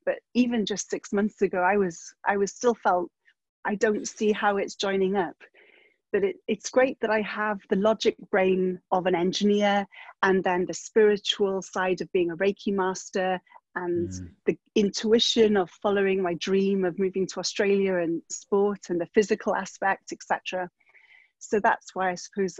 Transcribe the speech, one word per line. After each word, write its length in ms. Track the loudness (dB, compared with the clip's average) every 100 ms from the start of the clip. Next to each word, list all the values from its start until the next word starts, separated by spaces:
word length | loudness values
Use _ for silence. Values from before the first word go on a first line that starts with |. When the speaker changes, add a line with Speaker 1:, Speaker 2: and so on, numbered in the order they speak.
Speaker 1:
But 120 | -6 -6 -2
even 320 | 0 0 0 -2
just 240 | -4 -6
six 240 | -8 -4
months 280 | -2 -2 0
ago, 160 | -2 2
I 180 | 2 2
was, 240 | 0 -4 -16 -6 -2
I 120 | 0
was 160 | -2
still 200 | 0 0
felt, 380 | 2 2 0 -2 _ _ _ _ _ -6
"I 100 | 0
don't 320 | 0 0 -6
see 240 | -2 0
how 260 | 2 0 0
it's 160 | -4
joining 420 | -4 -2 0 0 0
up." 200 | -4 -8 -20 _ _ _ _ _ _
But 120 | -2
it, 140 | -2 -4 -6
it's 240 | -6 0
great 260 | 2 2 0
that 100 | 0
I 100 | 0
have 380 | -2 -4 -4 -4 -2
the 60 | 2
logic 400 | 2 2 0 -2 -2
brain 480 | 2 2 2 0 -4 _
of 140 | -2 0
an 100 | 0
engineer 680 | 0 2 2 2 2 0 -2 -10 -20 0
and 200 | 2 2
then 220 | 2 0 -2
the 80 |
spiritual 880 | -6 -2 4 4 4 -2 -2 -2 -2
side 400 | -6 -4 -2 -2
of 100 | -2
being 180 | 0 0
a 60 | 0
Reiki 360 | -2 -2 -2
master 680 | -2 -2 -4 -6 -4 -2 -4 -8 -20 _ -8
and 320 | -4 -2 -4
Speaker 2:
Mm. 200 | -8 -12 -4 -4
Speaker 1:
the 140 | -4 _ 0
intuition 840 | 0 0 2 2 4 4 4 4
of 100 | 0
following 500 | -4 -2 2 2 0
my 140 | -2 -4
dream 500 | 0 0 2 0 0
of 140 | -2
moving 260 | -2 -2 -4
to 140 | -4
Australia 560 | -6 0 2 2 2 0
and 260 | -2 -4 -8
sport 600 | -14 -2 0 2 -2 -6
and 100 | -6
the 60 | 0
physical 480 | 2 2 0 -2 -4
aspect, 560 | -6 -4 -2 -2 -8
et 100 | -14
cetera. 480 | -6 -6 -4 -8 -8 -12 _ _ _ _ _ _
So 200 | -4 0
that's 360 | 2 0 -4 -4
why 160 | -4
I 40 | -4
suppose 440 | -8 -4 -4